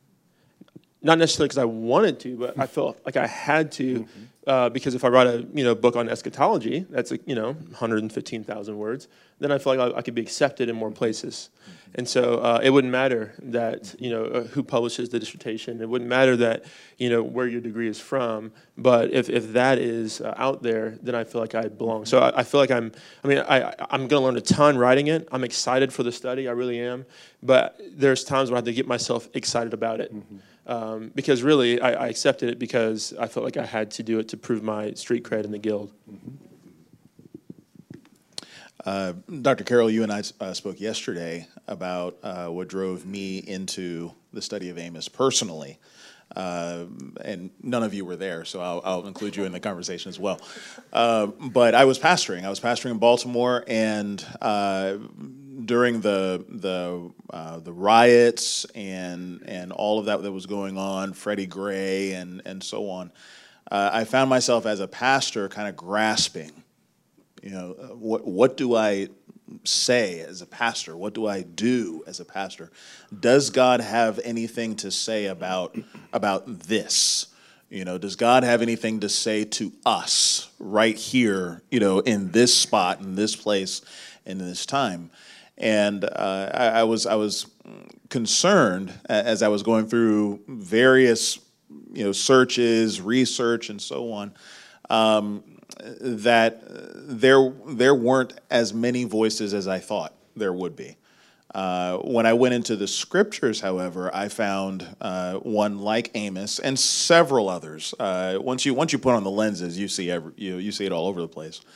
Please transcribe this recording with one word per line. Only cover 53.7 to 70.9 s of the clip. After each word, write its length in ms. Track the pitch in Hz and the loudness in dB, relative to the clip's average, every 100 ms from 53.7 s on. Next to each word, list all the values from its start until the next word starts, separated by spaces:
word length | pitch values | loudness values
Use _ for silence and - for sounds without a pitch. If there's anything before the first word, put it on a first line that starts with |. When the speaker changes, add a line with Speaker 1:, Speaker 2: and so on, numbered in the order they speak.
| 113 110 107 104 98 - - | -2 0 -2 -4 -8 -12 -6
Speaker 2:
uh, 540 | 113 104 101 95 95 101 110 - - 131 139 135 | -2 0 0 0 -2 -4 -10 -16 -18 -16 -18 -12
during 360 | 110 120 123 117 | 0 2 4 2
the, 440 | 104 98 95 90 - | 0 2 0 -2 -6
the, 640 | 110 95 92 87 87 87 - - | -8 -4 -4 -4 -8 -10 -18 -18
uh, 300 | 85 80 82 | -14 -12 -14
the 120 | 82 | -14
riots 920 | 87 98 113 120 120 120 120 - - - | -2 6 8 10 10 8 4 -4 -4 -8
and, 680 | - 98 92 90 87 90 90 - | -10 -10 -8 -8 -8 -10 -14 -12
and 240 | 92 90 | -12 -10
all 300 | 92 104 107 | -4 0 0
of 60 | 104 | 0
that 160 | 104 | -2
that 100 | 98 | -2
was 140 | 95 90 | -8 -8
going 300 | 101 98 95 | -6 -6 -6
on, 360 | 98 95 98 | -4 -4 -6
Freddie 340 | 92 104 101 95 | -8 -6 -4 -6
Gray 680 | 95 101 98 95 95 98 | -6 -6 -4 -2 -2 -4
and, 280 | 92 90 90 - | -6 -10 -14 -14
and 180 | 95 | -14
so 240 | - 107 104 | -10 -8 -8
on, 220 | 92 87 _ - - - _ - | -10 -14 _ -20 -20 -20 _ -4
uh, 200 | 101 98 | 0 2
I 120 | 113 | 0
found 240 | 110 131 135 | 2 2 4
myself 380 | 127 123 120 110 | 2 4 2 2
as 140 | 101 | -4
a 80 | 95 | -6
pastor 600 | - 123 135 - 113 98 | -2 2 2 0 -4 -6
kind 200 | - 104 | -6 -10
of 80 | 80 | -10
grasping, 720 | 87 104 110 107 - 92 78 - _ _ _ _ _ _ _ - | -4 0 0 0 -2 -4 -14 -18 _ _ _ _ _ _ _ -20
you 80 | 98 | -14
know, 260 | 95 90 - | -12 -12 -14
uh, 80 | 131 | -18
what, 320 | 117 110 113 - | -12 -4 -4 -2
what 300 | 92 131 131 | 4 4 4
do 180 | 127 | 0
I 340 | 113 107 98 98 - _ - - - | 2 2 0 -4 -10 _ -20 -20 -12
say 560 | - - - 123 104 85 | -4 -2 2 2 2 -4
as 200 | 80 92 | -12 -16
a 60 | 90 | -18
pastor? 500 | - 117 - - | -4 -4 -4 -10